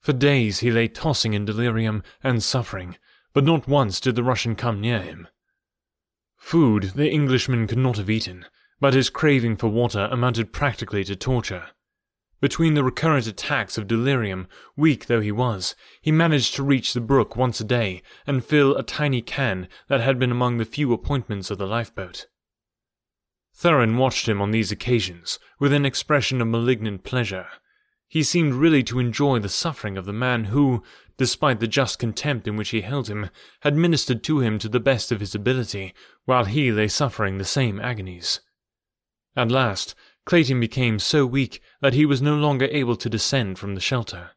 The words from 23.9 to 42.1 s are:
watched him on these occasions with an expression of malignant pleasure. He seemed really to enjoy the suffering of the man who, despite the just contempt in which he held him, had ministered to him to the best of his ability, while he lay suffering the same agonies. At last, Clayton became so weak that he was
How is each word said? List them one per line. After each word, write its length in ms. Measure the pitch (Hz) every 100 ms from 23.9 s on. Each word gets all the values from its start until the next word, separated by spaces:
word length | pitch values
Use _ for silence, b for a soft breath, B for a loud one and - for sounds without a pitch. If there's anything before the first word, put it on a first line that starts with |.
| 113
watched 280 | 131 - -
him 140 | 101
on 120 | 101
these 200 | 110 101
occasions 680 | 104 - 123 95 85 - - b b
with 160 | 139
an 100 | 143
expression 560 | 139 - - 147 - 127
of 80 | 117
malignant 560 | 117 120 123 110 98
pleasure. 420 | - 127 110 95 92 - _ _ _ _ _
He 140 | 160
seemed 320 | 151 175 156
really 280 | 127 160 151
to 140 | 120 120
enjoy 400 | 123 107 143 127
the 120 | 101
suffering 480 | - 170 147 107 95
of 80 | 92
the 80 |
man 300 | 104 127 123
who, 380 | 107 123 143 123 B B B _
despite 420 | 127 - 151 117
the 80 | 113
just 300 | 110 127 -
contempt 500 | 120 104 147 131 101
in 80 | 107
which 140 | 107
he 100 | 113
held 280 | 95 139 113
him, 200 | 104 101 B B B
had 160 | 147 147
ministered 480 | 170 160 - 120
to 160 | - 156
him 180 | 120 107
to 80 | 110
the 120 | 120
best 320 | 117 127 -
of 80 | 110
his 140 | 101
ability, 580 | 104 104 131 117 101 95 - b b
while 220 | - 127 104
he 260 | 123 135
lay 160 | 107 107
suffering 480 | - 143 - 104 95
the 80 |
same 340 | 95 - 127 98
agonies. 600 | 117 113 92 90 - - _ _ _ _ _ _ _ _ _ -
At 140 | 120
last, 440 | 127 123 95 - - b b
Clayton 340 | - 175 135 131
became 400 | 113 - 123 107
so 280 | - 156 131
weak 340 | 135 131 - b b
that 120 | 139
he 120 | 127
was 160 | 151